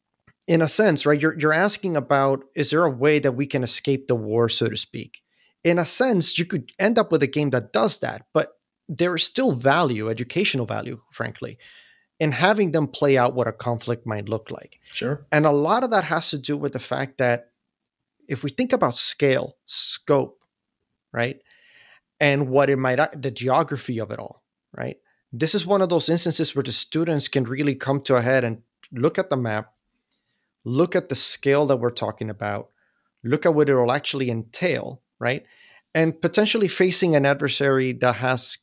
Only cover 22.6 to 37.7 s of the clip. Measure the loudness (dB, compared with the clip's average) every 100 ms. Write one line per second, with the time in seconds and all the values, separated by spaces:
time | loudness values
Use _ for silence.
22.6 | 4 2 2 2 0 -2 -8 -4 0 2
23.6 | 2 -4 -6 -6 -6 -8 -12 -18 _ _
24.6 | _ -10 -10 -10 _ _ _ -4 -2 0
25.6 | 2 2 2 2 2 0 0 -2 -2 -2
26.6 | -4 -4 -4 -2 -2 -2 0 -2 -2 -2
27.6 | -2 -2 -2 -2 2 2 4 2 0 -4
28.6 | _ _ -14 -2 -2 0 -2 -2 -2 -4
29.6 | -6 _ _ _ _ _ _ _ _ _
30.6 | -4 0 0 0 -2 -4 -4 -2 2 2
31.6 | 2 2 0 -2 -6 -6 -8 -6 -6 -6
32.6 | -10 _ _ _ _ _ -4 0 2 4
33.6 | 4 4 4 0 -2 -4 -2 -4 -6 -4
34.6 | -2 -2 -6 -12 _ -6 -4 -4 -8 _
35.6 | -20 _ _ 0 0 0 0 2 2 2
36.6 | 0 2 2 2 4 4 4 2 0 0
37.6 | 2